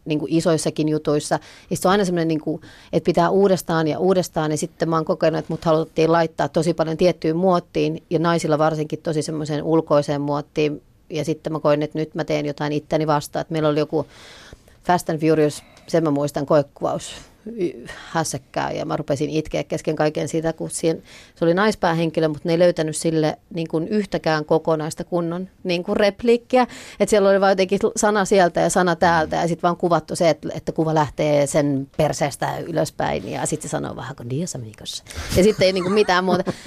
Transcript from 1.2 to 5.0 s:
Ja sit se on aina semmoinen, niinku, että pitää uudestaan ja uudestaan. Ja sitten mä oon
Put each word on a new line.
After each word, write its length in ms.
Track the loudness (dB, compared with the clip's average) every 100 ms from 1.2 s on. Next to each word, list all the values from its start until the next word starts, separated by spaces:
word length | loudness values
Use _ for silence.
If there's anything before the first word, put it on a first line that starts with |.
| 0 -6 -6 -20 -8
Ja 60 |
sit 60 | -2
se 60 | 2
on 40 |
aina 140 | 2
semmoinen, 220 | 2 0 0
niinku, 340 | -2 -4 -8 -10 -20 -4
että 120 | -2
pitää 240 | 0 2 2
uudestaan 580 | 4 4 2 0 0 0
ja 120 | 0
uudestaan. 520 | 2 2 0 -2 -2
Ja 60 | -2
sitten 320 | -4 -4 0
mä 60 |
oon 100 | 0